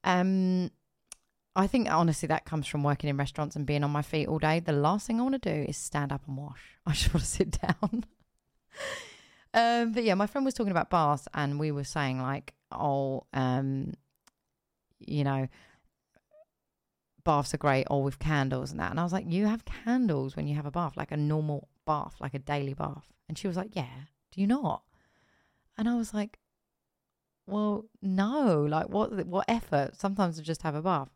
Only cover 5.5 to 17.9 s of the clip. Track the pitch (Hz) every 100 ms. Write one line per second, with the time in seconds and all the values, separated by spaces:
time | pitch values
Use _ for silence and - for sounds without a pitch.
5.5 | 156 - 147 - 147 143 139 - 135 147
6.5 | 131 - _ - 143 - 165 110 - 165
7.5 | - - - 214 233 - _ _ _ _
8.5 | _ _ - - - - - - _ _
9.5 | 226 233 233 233 220 220 190 208 277 269
10.5 | 254 208 170 - 180 151 147 - 147 139
11.5 | 143 156 143 135 156 135 131 127 139 -
12.5 | _ _ - 143 139 135 135 - 135 131
13.5 | 127 135 135 - - _ _ _ _ _
14.5 | _ _ _ _ _ - 147 139 135 131
15.5 | - - _ _ _ _ _ _ 605 640
16.5 | _ _ _ _ _ _ _ - 147 139
17.5 | 147 147 135 -